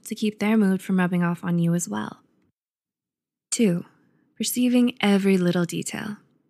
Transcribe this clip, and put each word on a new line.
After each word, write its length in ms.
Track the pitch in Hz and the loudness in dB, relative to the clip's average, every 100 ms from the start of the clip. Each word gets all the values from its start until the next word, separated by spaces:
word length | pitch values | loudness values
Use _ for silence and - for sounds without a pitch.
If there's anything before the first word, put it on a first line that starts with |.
to 120 | - 214 | -12 -6
keep 240 | 214 208 | -4 -2
their 160 | 208 220 | 0 2
mood 260 | 196 190 | 2 0
from 160 | - 190 | 0 0
rubbing 240 | 180 180 | 0 0
off 220 | 175 175 | -2 -2
on 160 | 180 175 | -2 0
you 140 | 170 | 0
as 140 | 170 208 | 0 -2
well. 300 | 208 208 - _ _ _ _ _ _ _ _ _ _ _ _ _ | -8 -8 -12 _ _ _ _ _ _ _ _ _ _ _ _ _
Two, 320 | - 220 170 - _ _ _ _ - | 0 0 0 -6 _ _ _ _ -10
perceiving 600 | 220 240 247 247 240 - | -6 -2 2 4 2 2
every 380 | 202 202 196 190 | 2 2 4 2
little 260 | 175 175 | 2 0
detail. 520 | 175 170 - - 208 208 _ _ | -2 -4 -8 -8 -10 -12 _ _